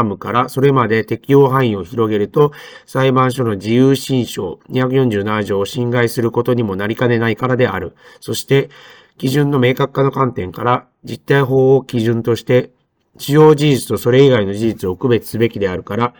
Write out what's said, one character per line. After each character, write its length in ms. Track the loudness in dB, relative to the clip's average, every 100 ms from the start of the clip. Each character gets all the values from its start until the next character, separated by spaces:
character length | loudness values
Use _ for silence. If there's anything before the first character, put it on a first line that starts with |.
| 0
む 120 | -4
か 140 | -4
ら、 160 | -2 -2
そ 140 | 0
れ 100 | 2
ま 160 | 2 0
で 160 | 0
適 300 | -2 -6 2
用 160 | 4 4
範 200 | 2 0
囲 60 | -2
を 80 |
広 260 | -6 -4 -2
げ 80 | -2
る 120 | -2
と、 240 | 0 0 -2 -20 -20 -8
裁 260 | -2 2
判 220 | 2 0
所 100 | 0
の 140 | -2 -4
自 140 | 0
由 220 | 2 4
心 320 | 2 0 -2 -2
証、 360 | -6 -8 -10 -6
二 100 | -2
百 160 | 0 2
四 140 | 0
十 140 | 0 -2
七 180 | -2
条 160 | -2 -4
を 60 | -4
侵 240 | -4 -2
害 180 | 0 0
す 140 | 0
る 100 | -2
こ 140 | -2 0
と 80 |
に 100 | 0
も 140 | -2 -4
な 100 | -4
り 80 | -2
か 140 | 0
ね 100 | 0
な 100 | -2
い 60 | -2
か 120 | -2
ら 100 | 0
で 100 | -2
あ 100 | -2
る。 160 | -10 -14 -20 -16
そ 120 | -10
し 120 | -8 0
て、 240 | 0 0 -10 -20 -20 _ _
基 100 | -2
準 240 | 0 0
の 80 | 2
明 140 | 0
確 180 | 0 -2
化 120 | -2
の 80 | -2
観 220 | 0 -4
点 200 | -4 -8
か 100 | -6
ら、 240 | -2 -2 -6 _
実 240 | -14 -8 -2
態 140 | 0
法 340 | 2 2 4 2
を 80 |
基 160 | 0 -2
準 240 | -2 -2
と 140 | -2 -4
し 60 |
て、 280 | 0 0 0 _ _ _ _ -14
主 140 | 0
要 220 | 6 6 6
事 160 | 2
実 160 | 0 -2
と 100 | -4
そ 140 | 2
れ 120 | 4
以 60 | 6
外 160 | 4 0
の 80 |
事 60 | -2
実 300 | -4 -2 -6
を 60 | -2
区 120 | 0
別 200 | 0 -2
す 120 | -2
べ 100 | -2
き 100 | 0
で 100 | -4
あ 60 | -4
る 80 |
か 120 | -6 -4
ら、 180 | -4